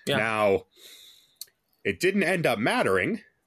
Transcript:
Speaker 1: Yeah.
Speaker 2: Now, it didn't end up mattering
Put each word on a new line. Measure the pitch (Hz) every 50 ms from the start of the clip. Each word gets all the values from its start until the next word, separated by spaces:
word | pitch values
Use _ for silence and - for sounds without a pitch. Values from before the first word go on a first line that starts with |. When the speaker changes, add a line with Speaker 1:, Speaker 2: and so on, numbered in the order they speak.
| _
Speaker 1:
Yeah. | - 143 120
Speaker 2:
Now, | 107 113 110 107 107 101 95 92 - - _ - - - - - - - - - _ _ _ _ - - _ _ _ _ _ _ _
it | - 98 -
didn't | - 185 196 208
end | 175 160 190 180 151
up | 147 120 104
mattering | 110 160 214 254 208 117 95 92 92 143 214 - - - _ _ _